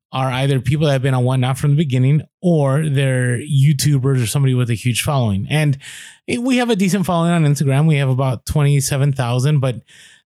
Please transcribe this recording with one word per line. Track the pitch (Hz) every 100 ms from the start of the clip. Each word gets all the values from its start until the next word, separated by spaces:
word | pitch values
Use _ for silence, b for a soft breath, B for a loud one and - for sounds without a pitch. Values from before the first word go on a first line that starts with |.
| -
are | 131 131
either | 127 139 135
people | 127 151 156
that |
have | 135
been | 139
on | 127
Whatnot | 123 131 127 135
from | 147
the | 143
beginning, | 151 127 131 151 - _
or | 180 160 139 139 156
they're | 139 135 127 123 120
YouTubers | 147 139 143 139 151 139 139 131
or | 110
somebody | 143 135
with | 127 120
a |
huge | 110 123 110
following. | 127 123 117 95 131
And | 151 147 139 B B B B -
it, | 240
we | 254 247
have | 240
a | 196
decent | 196 202 175
following | 170 170
on | 170
Instagram. | 147 143 135 135 160
We | 143
have | 135
about | 127 135 113 -
twenty-seven | 156 143 143 - 135 143
thousand, | 135 120 127 143 147
but | 131 107 - B B B